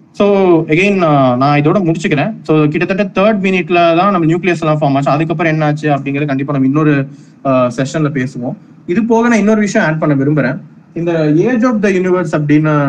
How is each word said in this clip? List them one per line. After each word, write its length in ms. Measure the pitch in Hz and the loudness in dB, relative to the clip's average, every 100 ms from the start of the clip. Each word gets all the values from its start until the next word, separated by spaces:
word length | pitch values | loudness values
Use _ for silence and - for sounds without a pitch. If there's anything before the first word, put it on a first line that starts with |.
| - | -14
So 120 | - 202 196 190 165 156 | -2 2 4 4 2 2
again, 260 | 156 196 196 | 0 2 2
அஹ், 360 | 165 147 131 123 | 2 2 2 2
நான் 220 | 139 147 | 2 2
இதோட 200 | 147 190 | 2 0
முடிச்சுக்கிறேன். 540 | 175 165 196 147 180 220 | 0 -2 -2 -2 -4 -6
So 260 | - 156 151 | -2 0 2
கிட்டத்தட்ட 360 | 165 180 190 | 0 -2 -2
தேர்ட் 360 | 202 - 202 214 | -4 0 0 0
மினிட்ல 560 | 190 185 170 175 170 165 | 0 -2 0 2 2 2
தான் 160 | 196 | 2
நம்ம 140 | 190 160 | 0 0
நியூக்ளியஸ் 340 | 170 180 165 | 0 -2 -2
எல்லாம் 180 | 160 156 | 0 0
ஃபார்ம் 180 | 151 139 | 0 0
ஆச்சு. 140 | 147 | 0
அதுக்கப்புறம் 420 | 151 160 160 170 | 0 -2 -2 -2
என்ன 120 | 156 | 0
ஆச்சு 240 | 151 147 151 | -2 -2 -2
அப்படிங்கறது 380 | 143 135 139 147 | -2 -2 -4 -2
கண்டிப்பா 260 | 135 139 | -4 -2
நம்ம 140 | 143 131 | -2 0
இன்னொரு, 280 | 143 151 143 139 - - - | 2 2 0 -2 -10 -20 -8
அஹ், 240 | 139 127 123 | -2 0 0
செஷன்ல 420 | 120 131 165 151 | -2 -4 -2 -2
பேசுவோம். 440 | 131 127 - - - - - - | -2 -6 -6 -10 -10 -16 -16 -6
இது 160 | 180 | -2
போக 240 | 226 226 240 | 0 2 2
நான் 100 | 226 | 2
இன்னொரு 220 | 202 214 | 2 2
விஷயம் 260 | 208 226 165 | 0 0 0
ஆட் 120 | 156 | 0
பண்ண 160 | 160 | 0
விரும்புறேன். 420 | 139 135 151 123 - - - - | 0 0 0 -2 -4 -12 -20 -16
இந்த 180 | - 170 165 151 151 | -8 -2 0 2 2
age 260 | 208 254 | 2 0
of 120 | 254 220 | 0 0
the 80 | 202 | 0
universe 420 | 190 185 180 170 | 0 0 0 -2
அப்படின்னு 400 | 156 147 147 156 151 | -2 0 2 2 0